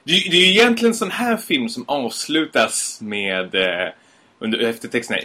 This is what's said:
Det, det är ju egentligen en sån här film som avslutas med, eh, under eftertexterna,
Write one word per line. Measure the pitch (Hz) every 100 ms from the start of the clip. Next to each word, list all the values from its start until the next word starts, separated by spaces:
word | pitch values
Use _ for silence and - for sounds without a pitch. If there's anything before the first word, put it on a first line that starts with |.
Det, | - 185 190
det | 175
är | 185
ju |
egentligen | 196 240 233 233
en | 220
sån | 196
här | 208 240 226
film | - 147 113
som | 123 120
avslutas | 143 117 - - 156 151 127 110 - - -
med, | 107 104 98 92 92 95
eh, | 92 87 87 - _ _ _ -
under | 110 107
eftertexterna, | 117 113 - 123 - 101